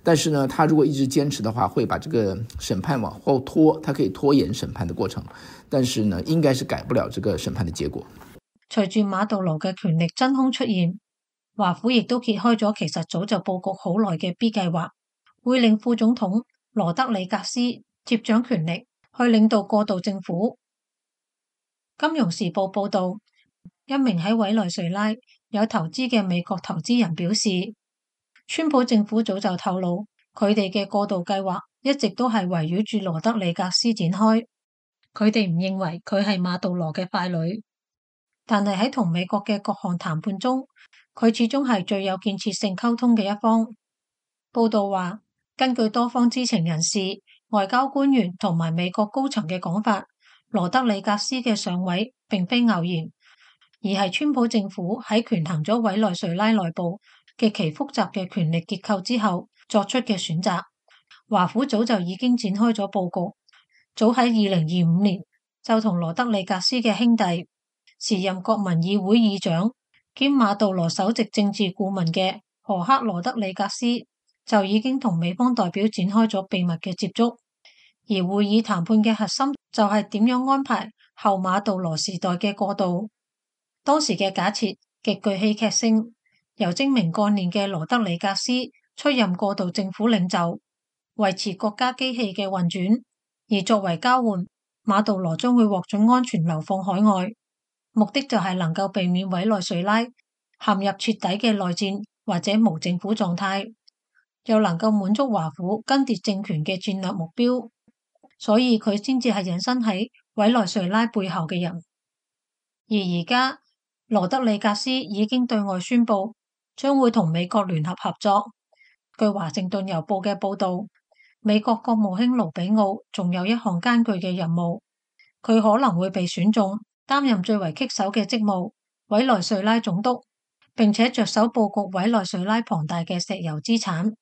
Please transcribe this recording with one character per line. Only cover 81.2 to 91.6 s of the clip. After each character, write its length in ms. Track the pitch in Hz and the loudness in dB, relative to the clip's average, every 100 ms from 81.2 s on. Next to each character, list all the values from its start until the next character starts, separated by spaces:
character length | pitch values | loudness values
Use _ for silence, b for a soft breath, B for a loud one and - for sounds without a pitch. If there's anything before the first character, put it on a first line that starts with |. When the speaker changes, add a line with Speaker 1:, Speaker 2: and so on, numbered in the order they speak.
| 214 190 | 0 0
Speaker 2:
馬 240 | 185 190 | 0 0
杜 160 | 202 185 | 0 -2
羅 180 | 175 | -2
時 220 | 156 - 180 | -4 -6 -4
代 120 | 185 | -4
嘅 240 | 175 208 | -2 -2
過 180 | 202 196 | -2 -4
渡。 360 | 196 185 175 214 _ _ _ _ _ _ _ | 0 0 -2 -6 _ _ _ _ _ _ _
當 180 | - 302 | 0 2
時 140 | 302 | 2
嘅 180 | 208 196 | 0 -2
假 160 | 190 185 | 0 -2
設 260 | 214 202 - _ _ | 0 -4 -4 _ _
極 160 | - 196 | -4 -2
具 160 | 208 190 | -2 0
戲 160 | 214 | 0
劇 160 | 208 214 | 0 0
性， 440 | - 226 220 226 _ _ _ _ | 2 2 2 0 _ _ _ _
由 180 | _ 185 | _ -2
精 180 | 175 277 | 0 2
明 200 | 254 165 | 2 2
幹 220 | 170 208 | 0 2
練 180 | 202 180 | 2 0
嘅 160 | 202 196 | -2 -2
羅 180 | 180 | -4
德 140 | 156 247 | -2 -2
里 180 | 202 170 | 0 -2
格 160 | 202 | -2
斯 180 | 196 - 247 254 _ _ | -4 -2 -2 -4 _ _
出 140 | - 294 | -4 0
任 220 | 254 202 | 2 0
過 200 | 180 202 | 0 -2
渡 160 | 196 180 | -2 -4
政 220 | 175 190 | -4 -6
府 180 | - 220 | -2 2
領 180 | 214 180 | 2 2
袖， 280 | 175 170 202 _ _ _ _ _ - | 0 -2 -4 _ _ _ _ _ 0
維 160 | 202 | 0
持 200 | 190 214 | 0 -6
國 180 | 185 | -4